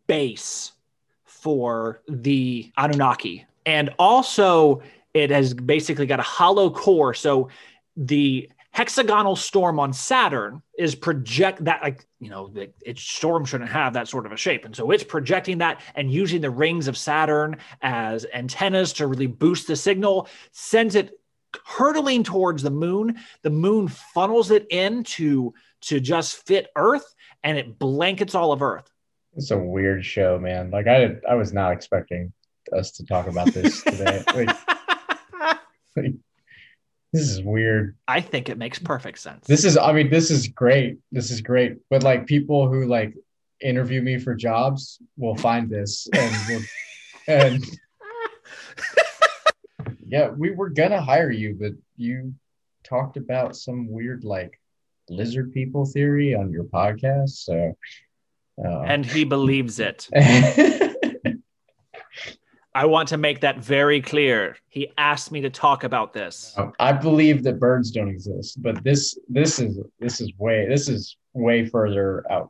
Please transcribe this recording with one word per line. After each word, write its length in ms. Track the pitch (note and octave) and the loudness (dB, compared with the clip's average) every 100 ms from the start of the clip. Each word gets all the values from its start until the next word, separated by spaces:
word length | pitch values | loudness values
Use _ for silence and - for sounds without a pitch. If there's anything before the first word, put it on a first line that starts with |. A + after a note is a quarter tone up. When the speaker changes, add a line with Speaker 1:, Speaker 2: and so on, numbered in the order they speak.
| - | -2
Speaker 1:
base 640 | D#3 C3 G#2 - - - _ _ _ _ _ _ | 0 0 -4 -12 -10 -12 _ _ _ _ _ _
for 760 | - D#3+ C#3 A#2+ A2+ A2+ A2 - | -8 -2 0 0 -2 -4 -8 -10
the 640 | C3 C3+ C#3 B2+ A#2+ - - | -4 0 0 0 -4 -6 0
Anunnaki. 680 | D3+ C#3+ C3 A#2 G2+ F2 - _ D#3+ | 0 4 2 2 -4 -10 -16 _ -2
And 280 | D3+ C#3 - | 0 0 4
also, 840 | F#3 B3+ B3+ - F#3+ E3+ D3+ C3+ - _ _ | 6 6 4 4 6 8 6 4 -2 _ _
it 160 | D#3 C#3+ | 0 4
has 240 | C#3+ C3 | 4 2
basically 520 | B2 B2+ D3+ D#3 C#3+ C3+ | 0 0 0 0 -2 0
got 120 | C3 | -2
a 40 | |
hollow 460 | - - F3+ G3+ F#3 | -2 2 4 4 2
core. 440 | - G3+ E3+ C3+ | 2 2 4 4
So 360 | A#2+ D3+ C3+ C3 - - _ _ - | 2 2 2 0 -8 -20 _ _ -8
the 540 | C3 D3 C#3+ C3 - _ _ | -2 2 2 0 -6 _ _
hexagonal 640 | - A#3+ C4+ G#3+ G#3 G3+ F#3+ | -4 -2 0 2 2 2 -2
storm 440 | - G3 F3 D#3 | 0 0 2 0
on 140 | C#3 | -2
Saturn 680 | C3 - B3+ G3+ C3 G#2 C#3 _ - | -4 0 2 2 0 -6 -10 _ -4
is 180 | E3 C3+ | -4 -4
project-, 680 | E3+ C#3+ A2 B2 F#3+ F#3+ D#3+ | -4 -4 -2 0 0 0 -2
that, 180 | D#3 | -2
like, 220 | D3+ B2+ _ - | -4 -8 _ -20
you 100 | G#2 | -18
know, 220 | G2 G2 G#2 | -16 -14 -12
it, 180 | G2 _ | -14 _
it, 140 | A#2 B2 | -16 -14
storm 480 | - - D#3+ E3 C3 | -12 -6 -2 -2 -2
shouldn't 240 | C3 A#2+ | -6 -4
have 240 | D3+ C3 | -2 -2
that 140 | A#2+ A#2 | -2 -8
sort 180 | C3 G#2+ | -10 -10
of 60 | |
a 60 | A2 | -6
shape. 280 | F#3 C3 A2+ | -4 -4 -6
And 100 | A2 | -6
so 140 | A#2 | 0
it's 120 | G3+ | 0
projecting 560 | - D#3+ C3 F#3 F#3 F3 | 0 -6 -2 -2 -2 -2
that 220 | E3+ - - | -2 -4 -10
and 180 | - C3+ | -6 -2
using 300 | C#3+ F#3+ F3 | -2 -2 -2
the 80 | C#3+ | -2
rings 380 | B2 D#3 E3+ C3+ | 0 0 0 -4
of 100 | B2 | -6
Saturn 600 | - D3+ D#3 D3+ D3+ D3+ - - | -2 0 2 2 0 -6 -16 -8
as 440 | C3+ A#2 A2 A2+ A#2 | -4 -4 -4 -6 -8
antennas 600 | B2 B2+ - G3 F#3+ F3+ | -10 -8 -4 0 0 0
to 120 | - C#3+ | -2 -4
really 200 | C3 C3+ | -2 -4
boost 400 | A2+ D#3 F3 - | 2 2 2 -4
the 80 | D3 | -2
signal, 520 | G3 F#3+ G3+ F#3+ - - - | 0 0 2 0 -2 -14 -20
sends 440 | - - A3 A3+ G3 | -18 0 2 4 2
it 160 | - - _ _ _ - - | 0 -8 _ _ _ -20 -8
hurtling 580 | - C#4 D#4 C#4 B3 | 0 2 2 0 0
towards 400 | G3+ F#3+ F#3 D3+ | 0 2 0 0
the 80 | C#3 | -2
moon. 480 | C#3+ E3+ G3 A3+ A3+ - _ | -2 -2 -2 -2 -4 -12 _
The 80 | D#3 | -2
moon 360 | D3+ F#3 A3 F3 | 0 2 2 0
funnels 600 | - - E3+ F#3+ A#3 F#3+ | -6 -6 -2 2 2 4
it 160 | G#3+ G#3 | 4 2
in 320 | F3 G3 A#3+ | -2 -2 -2
to, 500 | A3+ - D3+ C#3 B2 - _ _ | -6 -4 0 0 -2 -8 _ _
to 180 | - C#3+ | -4 -2
just 480 | B2+ E3+ - - - | 0 -2 -2 -6 0
fit 240 | F#3+ - - | 0 0 0
Earth, 380 | G#3 C#4+ - _ - _ | 2 2 -4 _ -20 _
and 160 | D3 D3 | -4 -4
it 180 | B2 A2 | -6 -4
blankets 560 | C3+ C#3 F3+ G3 F#3+ | -2 0 0 -2 -2
all 180 | F#3 E3 | 0 0
of 120 | C3+ | 0
Earth. 260 | C3+ E2+ - _ _ _ _ D3+ | -2 -4 -12 _ _ _ _ -10
Speaker 2:
It's 160 | C3+ | -4
a 60 | G2+ | -2
weird 460 | F2 F#2+ F#2+ F#2+ | -2 0 0 0
show, 360 | F#2 G#2+ F#2 F2+ | -4 0 2 0
man. 320 | F2+ F2+ F2+ | -2 -6 -4
Like, 160 | G2+ G#2+ | -2 4
I, 240 | C3 A#2+ - - | 6 4 0 -2
I 60 | A#2+ | 0
was 180 | F#2+ | 0
not 200 | G2 F#2 | -2 -2
expecting 600 | F2 - F#2 - F2 F2+ - _ _ - F#2+ | -2 -2 -4 -4 -10 -10 -14 _ _ -6 -6
us 140 | F#2+ | -6
to 120 | - - | -10 -4
talk 220 | F2+ F2 | -4 -2
about 260 | F2 F2 | 0 0
this 300 | - - - | 2 0 0
today. 400 | D#4 - E4 D4 F4 | -4 -2 -2 -2 -2
Speaker 1:
<laughs> 40 | B3 | -2
Speaker 2:
Like, 140 | A#3 - - E4+ - F4 - - _ - D#4+ D#4+ - _ _ - | -2 -2 -2 -4 -2 -6 -6 -10 _ -6 -2 -4 -6 _ _ -6
like, 180 | - - _ _ _ - - _ _ _ _ | -6 -8 _ _ _ -20 -20 _ _ _ _
this 180 | D#3+ C#3+ | -2 -2
is 140 | F#2+ | -2
weird. 520 | G2 A2 A2+ G#2+ G#2 - - | -2 0 2 2 -2 -6 -4
Speaker 1:
I 120 | C3+ | -4
think 280 | - C3 B2 | -2 -6 -6
it 80 | A#2 | -10
makes 220 | A#2+ - | -10 -10
perfect 400 | E3 B2+ F#2+ - | -8 -8 -8 -16
sense. 260 | - C2 - | -18 -6 2
Speaker 2:
This 180 | D3 F#3 | 4 6
is, 120 | D3 | 6
I 140 | D3 | 6
mean, 160 | D#3 C#3 | 4 4
this 220 | D#3+ D#3+ | 4 4
is 160 | C#3 G#2+ | 0 -2
great. 500 | - B2 C#3 B2 - - | 0 4 4 2 -6 -8
This 180 | B2+ A2 | -6 -6
is 120 | A2+ | -6
great. 360 | A2 B2+ A#2+ - - | 0 2 2 -2 0
But, 100 | C3+ | 2
like, 240 | C3+ B2 A#2+ | 4 2 2
people 420 | D3 C#3+ C#3+ C3 | 0 2 2 2
who, 180 | C3 B2 | 2 2
like, 260 | A#2 G#2+ - - _ _ - | 0 -2 -6 -20 _ _ -6
interview 400 | C3+ B2+ A#2 C3 | -2 0 0 -2
me 160 | B2+ B2 | -2 -2
for 160 | C3 | -4
jobs 640 | A2 A#2 A2+ C3 C#3 - - _ - | -4 0 0 0 -2 -8 -20 _ -6
will 180 | A#2 A2 | -4 -2
find 340 | A#2 A#2 A2 | 0 0 -2
this 380 | G#2+ G2+ - - | -6 -6 -8 -2
and 240 | - A#2+ G#2+ G#2 | 0 0 -2 -4
will, 120 | A2+ G#2 - - - | -6 -8 -14 -16 -20
Speaker 1:
<laughs> 320 | - - - | -20 -10 2
Speaker 2:
and 360 | D3 C3+ C3 - - _ _ G#4 A#4 A4+ - - - - - - - D#5+ - D#5 - - - - - - - F#2 | 4 4 2 -6 -14 _ _ -16 -10 -10 -12 -20 -20 -20 -12 -2 2 2 2 0 2 -2 -2 -8 -16 -14 -14 -4
yeah, 220 | C#3 C3 | 0 0
we 220 | C#3 F3 | 0 -4
were 180 | F#3+ G3 | -4 -4
gonna 320 | C#3+ F3+ G3+ | 0 2 2
hire 300 | C3 D3 D3+ | 2 2 2
you, 240 | A2 G#2+ G2 | -2 -6 -6
but 140 | G#2 G#2 _ - | -8 -10 _ -10
you 380 | A#2+ C3 C3 C3 _ _ _ _ | -8 -6 -10 -14 _ _ _ _
talked 340 | - B2+ C3+ C#3 | -6 -4 -4 -8
about 380 | A#2+ B2+ A#2+ - | -4 -2 -2 -6
some 340 | - B2 A#2 | -10 -8 -8
weird, 340 | A2 A#2+ B2 | -8 -8 -8
like, 360 | G#2 F#2+ F2 _ _ _ _ _ - | -8 -6 -8 _ _ _ _ _ -12
lizard 420 | F2 A#2 B2+ B2+ | -6 -4 -4 -6
people 320 | C3+ B2+ C#3+ C3+ | -6 -4 -2 -2
theory 480 | C#3+ C#3+ C#3+ C#3+ | 0 0 2 0
on 180 | G#2+ G2 | 0 -2
your 120 | E2 | -4
podcast. 640 | E2 F2 G2+ G#2+ C3 C#3 C#3 - - | -4 0 0 0 -2 0 -2 -4 -4
So, 320 | E2+ E2+ - - - _ _ _ _ _ - | -2 -2 -6 -18 -20 _ _ _ _ _ -8
uh, 180 | F2 E2+ | -6 -4
Speaker 1:
And 240 | E3 C#3+ B2+ | -2 -2 -2
he 180 | D#3 | -2
believes 560 | C#3+ C#3 C3+ C3+ A#2+ A2 | 0 2 2 0 -2 -4
it. 300 | G#2 - - | -6 -6 0
Speaker 2:
<laughs> 760 | D3 D3 B2+ - - - - F#4+ - - - B3 - _ _ _ _ _ - - - - - _ _ _ C3 | 6 8 8 6 6 4 4 0 -2 -6 -4 -6 -6 _ _ _ _ _ -20 -20 -18 -18 -18 _ _ _ 0
Speaker 1:
I 100 | D#3 | 4
want 240 | D#3 D3+ | 4 2
to 80 | D#3 | 0
make 240 | D3+ C3+ | 0 2
that 180 | C#3+ B2 | 0 0
very 420 | A2+ C#3 D3 D3 | 0 2 4 2
clear. 560 | C3 D3 C#3 A2+ F2+ - _ | 2 2 4 4 0 -6 _
He 240 | C#3 C#3 - | -10 -8 -2
asked 340 | D3 C#3+ - | 0 0 -6
me 100 | D3+ | -6
to 80 | B2 | -8
talk 320 | - D3 C3+ | 0 2 2
about 280 | B2+ A#2+ G#2+ | 0 -2 -4
this. 440 | A2 F2+ - - - | -6 -10 -12 -12 -8
Speaker 2:
Um, 160 | G#2 - | -6 0
I 120 | B2+ | 2
believe 520 | C#3 D#3+ D#3 D#3 C#3 | 2 4 6 6 4
that 160 | B2+ A2+ | 0 2
birds 320 | B2 B2+ A2+ | 2 2 0
don't 160 | A2+ G2 | -4 -4
exist, 540 | F#2 G2+ F#2+ - - | -6 -8 -10 -10 -8
but 200 | A2+ G2+ | -6 -2
this, 320 | A#2+ C#3+ - - - | 0 0 0 -8 -4
this 300 | B2 D#3 - | 0 2 0
is, 200 | A2+ G2 - - | -4 -4 -10 -8
this 200 | A#2+ - | -8 -6
is 140 | A2+ F#2+ | -10 -4
way, 260 | A2+ A2 G2+ | 0 0 2
this 220 | C#3 C#3 | 0 0
is 260 | A2 - - _ | -4 -6 -18 _
way 340 | B2+ A#2 A#2 A2+ | -2 2 2 2
further 580 | A#2 G#2+ G2+ G2 F#2 - | 0 0 0 -2 -2 -4
out, 180 | F#2 | -4